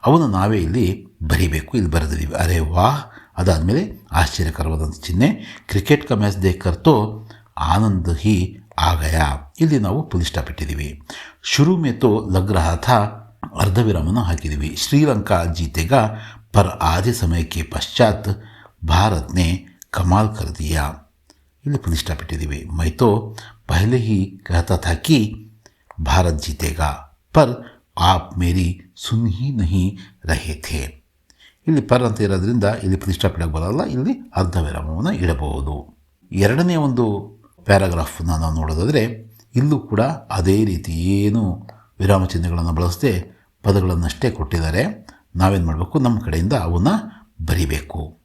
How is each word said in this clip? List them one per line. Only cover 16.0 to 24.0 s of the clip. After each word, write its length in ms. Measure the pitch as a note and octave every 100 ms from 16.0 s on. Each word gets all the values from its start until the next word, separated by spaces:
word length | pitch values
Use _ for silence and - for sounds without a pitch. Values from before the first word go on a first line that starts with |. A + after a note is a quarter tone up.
| A2 A2 - - -
ಪರ್ 160 | G#2 F#2
ಆಧೆ 440 | F#2 D#2+ E2+ G2+
ಸಮಯಕ್ಕೆ 500 | A#2 F2 E2 D#2+ -
ಪಶ್ಚಾತ್ 680 | D#2+ - - - A#2 G2+ G2 G2+ - - - _
ಭಾರತ್ನೇ 840 | E2 E2+ G#2 F2+ C#2 F2+ E2+ F2+ - - -
ಕಮಾಲ್ 460 | - F2+ F#2 G#2+ A2
ಕರ್ 220 | D#2+ D#2
ದಿಯಾ. 260 | D#2 D#2+ D2 D#2+ _ _ _ _ _ _ C#3+
ಇಲ್ಲಿ 120 | C#3
ಫುಲ್ 180 | - D#2+
ಸ್ಟಾಪ್ 260 | - D#2
ಇಟ್ಟಿದ್ದೀವಿ. 420 | - D#2+ D2+ C#2+
ಮೈ 260 | D#2 E2 E2
ತೋ 460 | - B2 G#2 A2+ - - - -
ಪಹಲೆ 320 | E2 G2+
ಹಿ 420 | B2